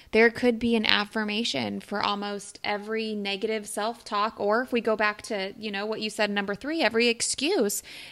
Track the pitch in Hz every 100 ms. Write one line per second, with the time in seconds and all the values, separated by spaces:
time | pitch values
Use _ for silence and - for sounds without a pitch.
0 | - 220 233 226 247 226 240 226 214 202
1 | 208 220 214 208 233 262 214 202 - 208
2 | 202 202 202 202 - - - 208 208 220
3 | 220 208 196 196 214 220 208 214 214 233
4 | - 208 220 - 202 220 254 240 226 214
5 | 208 208 - 208 190 - 214 196 214 214
6 | 214 214 208 202 202 202 269 330 220 226
7 | 240 233 - - 285 392 208 - - -
8 | -